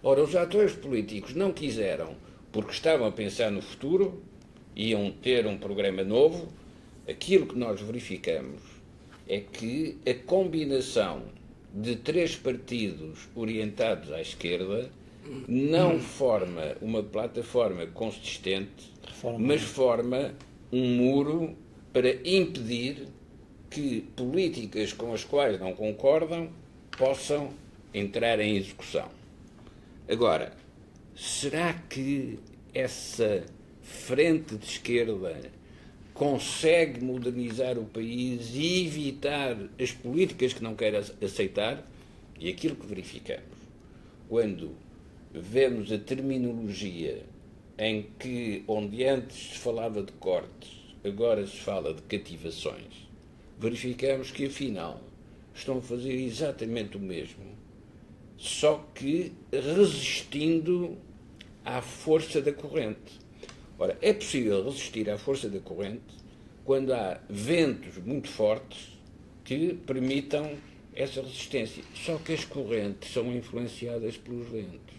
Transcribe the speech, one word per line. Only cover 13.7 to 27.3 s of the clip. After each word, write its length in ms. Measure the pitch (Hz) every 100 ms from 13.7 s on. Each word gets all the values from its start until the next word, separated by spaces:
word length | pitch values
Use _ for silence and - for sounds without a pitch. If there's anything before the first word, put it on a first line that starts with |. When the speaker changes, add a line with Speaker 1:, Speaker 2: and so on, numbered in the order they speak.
| 98 113 85 76
Speaker 1:
à 80 | 78
esquerda 680 | 80 - 85 87 95 107 127 - - - 147 135 127
não 460 | 123 143 165 180
Speaker 2:
Hum. 60 | 165
Speaker 1:
forma 760 | 120 - 131 107 90 85 76 -
uma 200 | 110 113
plataforma 840 | 101 107 117 120 117 123 110 90 82
consistente, 1040 | - 113 - - - 95 95 104 - - - -
Speaker 3:
Reforma. 320 | - 120 117
Speaker 1:
mas 240 | 123 147
forma 720 | - - 127 117 120 127 143 - - - -
um 240 | 123 127 123
muro 600 | 123 135 143 165 165 - - - -
para 180 | 127 127 131
impedir 840 | 170 190 170 135 113 120 123 143 - - - - - - -
que 320 | 151 139 117 - -
políticas 760 | 123 165 180 - 107 107 101
com 200 | - 117
as 120 | 110
quais 340 | - 143 135 95
não 140 | 92
concordam 760 | 92 107 101 135 156 160 170 165 - - - - -
possam 540 | 131 135 -